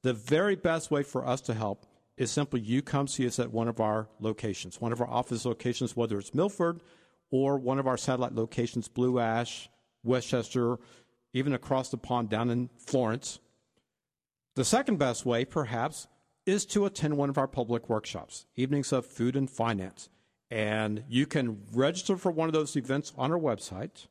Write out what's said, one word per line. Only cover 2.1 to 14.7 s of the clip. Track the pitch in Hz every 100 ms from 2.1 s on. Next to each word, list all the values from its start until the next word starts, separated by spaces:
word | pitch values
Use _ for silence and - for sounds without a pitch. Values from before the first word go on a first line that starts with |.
is | - 123
simply | - 143 127
you | 107 127
come | 139 139 139
see | - 123
us | 123
at | 120
one | 113 117
of | 110
our | 110 107 107 -
locations, | 110 107 107 95 92 -
one | 117
of | 117
our | 120
office | 120 123 120
locations, | 123 113 123 120 127 -
whether | 117 101
it's | -
Milford | 139 202 - 170 170 - - _ _ _
or | 131 135 139
one | 123 135
of | 131
our | 123
satellite | - 127 127
locations, | 117 113 - 120 123 -
Blue | - 123 123
Ash, | 113 113 117 - - _ _ _
Westchester, | 113 127 - 127 110 131 120 120 - - _ _ _
even | 127 139
across | 123 - 131 127
the | 117
pond | - 123 110
down | 110 120
in | 120 123 -
Florence. | - 135 113 127 - - _ _ _ _ _ _ _ _ _ _ _
The | -
second | 127